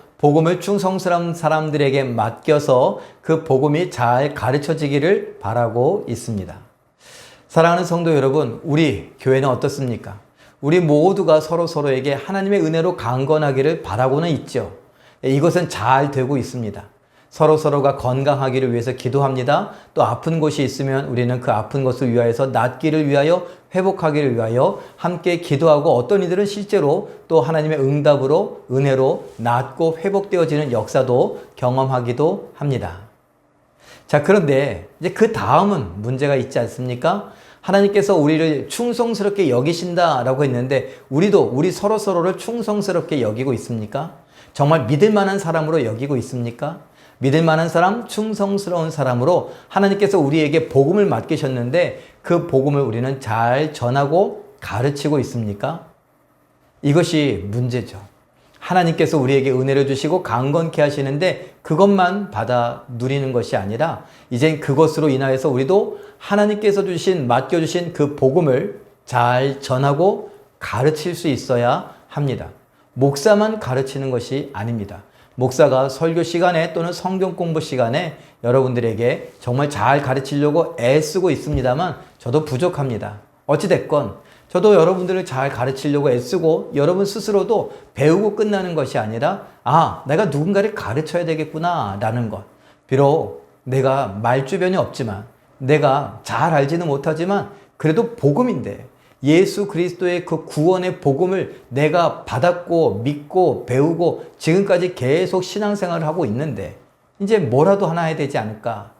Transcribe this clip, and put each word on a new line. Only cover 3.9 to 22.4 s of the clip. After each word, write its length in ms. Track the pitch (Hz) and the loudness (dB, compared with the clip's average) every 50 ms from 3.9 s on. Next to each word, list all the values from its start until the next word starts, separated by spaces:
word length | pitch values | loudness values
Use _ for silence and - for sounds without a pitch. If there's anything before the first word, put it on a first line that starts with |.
잘 420 | - - 120 117 123 127 143 147 143 | -2 -2 0 2 2 2 0 -2 -4
가르쳐지기를 1040 | - 113 123 135 147 143 - 160 147 151 139 139 143 143 175 208 214 - - - - | -4 -2 -2 -2 -2 -2 -2 -4 -2 -2 -2 0 0 2 2 2 0 -2 -6 -12 -10
바라고 640 | - 101 113 120 120 113 107 120 127 156 196 208 - - | -8 -4 -2 0 0 0 0 2 2 2 0 0 -4 -6
있습니다. 480 | 117 104 - - 110 101 92 85 92 95 - _ _ _ _ _ _ _ _ - - - - - - - _ _ | -8 -8 -6 -6 -6 -6 -6 -8 -12 -18 -20 _ _ _ _ _ _ _ _ -20 -20 -20 -20 -20 -20 -20 _ _
사랑하는 340 | - 165 165 170 175 180 180 | 2 4 4 4 4 2 0
성도 320 | 170 170 170 170 165 160 | -2 -2 0 2 2 2
여러분, 460 | 143 135 135 135 156 143 117 - - - | 4 4 4 2 2 0 -2 -4 -8 -6
우리 480 | - 139 156 165 143 107 95 - - - _ | -2 0 2 2 2 0 -2 -8 -12 -20 _
교회는 300 | - 131 131 131 135 139 | 0 2 2 4 2 0
어떻습니까? 720 | 123 - - 139 - - 135 123 113 101 - 101 98 101 - _ _ _ _ - _ _ | 0 0 -2 -4 -4 -4 -4 -6 -6 -6 -8 -14 -16 -18 -20 _ _ _ _ -20 _ _
우리 180 | 139 143 165 180 | -2 2 2 4
모두가 640 | 175 151 147 147 160 190 196 202 180 160 156 156 | 4 4 4 4 4 4 2 2 2 4 4 4
서로 260 | 156 - 170 170 170 160 | 2 0 -2 -2 -2 -2
서로에게 460 | - 151 147 143 131 131 127 147 139 | -2 -2 0 0 0 0 0 -2 -4
하나님의 480 | 135 - - 190 196 196 196 202 196 | -4 -4 -6 -4 -4 0 0 0 2
은혜로 340 | 160 160 160 165 160 180 180 | 2 2 0 0 0 0 -2
강건하기를 880 | - - 120 123 131 139 139 156 156 151 143 131 131 135 156 165 - | -2 -4 -4 -2 -2 0 2 2 2 2 0 0 2 0 0 0 -2
바라고는 480 | - 90 92 113 127 131 135 143 165 175 | -4 -6 -2 0 0 2 2 0 0 0
있죠. 420 | 147 117 - - - 123 104 85 - - - _ _ _ _ - _ _ | -2 -2 -4 -6 -6 -6 -6 -6 -10 -18 -20 _ _ _ _ -20 _ _
이것은 460 | - 131 135 143 151 175 160 180 165 - | -2 0 0 2 2 2 2 2 -2 -2
잘 440 | - - 107 120 131 135 147 143 | -4 -4 0 2 2 2 2 0
되고 260 | - 131 127 123 143 131 | -2 -2 -2 -2 -2 -4
있습니다. 440 | 110 147 - 123 117 - - 87 87 - _ _ _ _ _ _ _ _ | -4 -6 -8 -8 -8 -8 -10 -12 -16 -18 _ _ _ _ _ _ _ _
서로 280 | - - 160 151 156 151 | -2 2 4 4 4 4
서로가 400 | - 151 143 143 135 139 135 - | 2 0 0 2 2 2 0 0
건강하기를 760 | - 127 127 135 139 143 139 131 135 131 123 135 131 123 | -2 -2 -2 0 0 0 0 0 0 0 0 0 0 0
위해서 220 | 117 120 110 131 123 | 0 -2 -2 -4 -6
기도합니다. 800 | - - 131 117 143 139 135 131 127 123 135 143 175 202 - - - - - _ | -4 -4 -2 0 2 2 2 0 -2 0 0 0 0 0 -4 -10 -18 -20 -8 _
또 100 | 156 127 | 0 2
아픈 360 | 107 - - - 165 165 160 | 2 0 -2 -2 -2 0 0
곳이 240 | 156 151 - - 139 | 0 0 0 0 -2
있으면 440 | 120 - - 139 135 135 139 143 143 | -2 -2 -4 -4 -2 -2 -2 -4 -2
우리는 340 | 123 120 123 120 123 123 | -2 -2 0 0 -2 -2
그 100 | 123 131 | 0 0
아픈 320 | 110 107 107 - - 139 135 | 0 0 -2 -2 -4 -2 0
것을 300 | 131 120 - 135 120 117 | 0 0 0 0 2 2
위하여서 340 | 123 120 117 113 - | 2 2 2 2 0